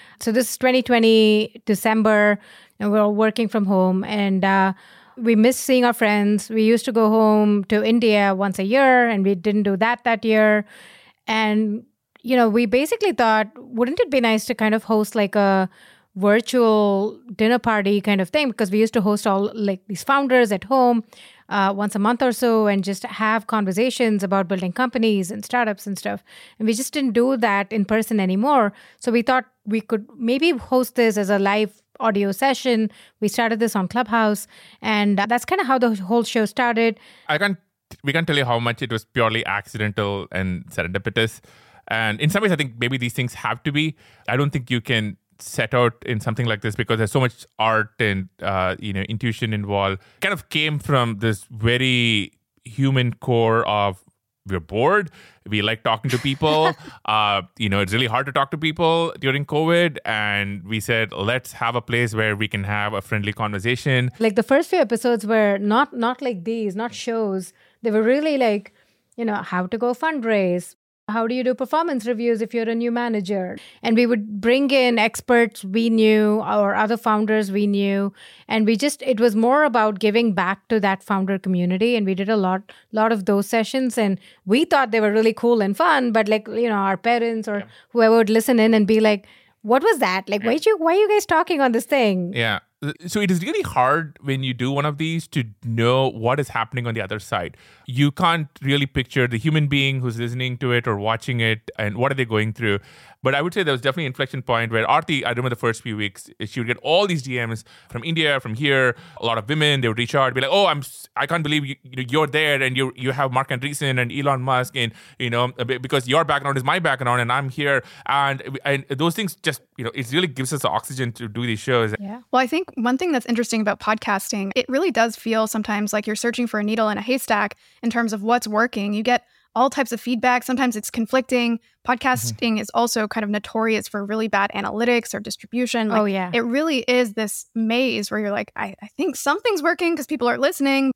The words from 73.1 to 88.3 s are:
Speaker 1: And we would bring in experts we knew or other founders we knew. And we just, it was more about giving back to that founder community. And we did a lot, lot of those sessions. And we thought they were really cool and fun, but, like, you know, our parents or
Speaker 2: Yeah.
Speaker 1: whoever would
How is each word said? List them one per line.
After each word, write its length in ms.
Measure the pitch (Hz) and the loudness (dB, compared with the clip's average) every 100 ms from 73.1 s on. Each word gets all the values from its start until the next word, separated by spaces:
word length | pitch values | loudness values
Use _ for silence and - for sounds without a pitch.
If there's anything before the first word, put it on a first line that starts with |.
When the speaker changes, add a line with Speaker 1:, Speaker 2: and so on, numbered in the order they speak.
| 214 180 196 185 202 - - | -4 -2 -4 -4 -8 -16 -6
Speaker 1:
And 140 | 233 226 | 0 2
we 100 | 240 | 2
would 340 | 233 214 208 | 0 -4 -2
bring 320 | 226 262 277 | 2 2 4
in 260 | 269 247 233 | 4 4 2
experts 640 | 220 - - 240 226 - | 0 -2 2 4 2 -2
we 240 | 190 220 233 | -4 0 2
knew 520 | 226 220 214 214 214 | 4 6 6 4 2
or 340 | - 208 202 | 0 0 2
other 220 | 190 214 226 | 2 0 0
founders 560 | 233 214 214 214 196 | 0 0 2 0 0
we 160 | 196 208 | 0 0
knew. 440 | 202 196 196 196 - - - - | 2 0 0 -2 -6 -20 -16 -4
And 180 | 220 214 | 0 2
we 80 | 220 | 2
just, 260 | 285 - | 0 -2
it 180 | 262 214 | -2 2
was 160 | 240 214 | 2 2
more 260 | 233 285 | 4 4
about 380 | 294 226 214 196 | 4 2 0 2
giving 320 | 214 220 233 | 2 2 2
back 340 | 185 180 196 - | 0 0 -2 -2
to 140 | 220 | 0
that 240 | 196 190 | 2 0
founder 340 | - 196 190 190 | -2 -2 0 -2
community. 560 | 190 180 180 185 233 | 0 0 0 0 0
And 100 | 233 | 0
we 120 | 196 185 | 0 -2
did 120 | 196 | 0
a 80 | 214 | 0
lot, 360 | 185 190 - - _ | 0 -2 -6 -20 _
lot 220 | 214 220 | 0 0
of 140 | 220 185 | 0 2
those 200 | 202 202 | 0 2
sessions. 500 | 233 220 262 254 240 | 0 0 -2 -2 0
And 220 | 202 185 - _ 185 | 0 -2 -6 _ 0
we 180 | 240 | 2
thought 260 | 349 294 247 | 4 2 2
they 100 | 226 | 2
were 120 | 214 | 2
really 200 | 220 220 | 4 2
cool 280 | 214 240 233 | 2 2 2
and 140 | 196 208 | 2 2
fun, 340 | 339 294 240 | 2 2 2
but, 160 | 220 208 | 0 2
like, 220 | 214 214 | 0 -2
you 200 | 220 233 | -2 0
know, 140 | 202 196 | 0 0
our 60 | 185 | 0
parents 500 | 233 240 233 226 214 | 0 0 0 -4 -4
or 120 | 202 | -6
Speaker 2:
Yeah. 40 | 196 - _ | -8 -18 _
Speaker 1:
whoever 260 | 240 226 226 | 2 4 6
would 120 | 214 | 4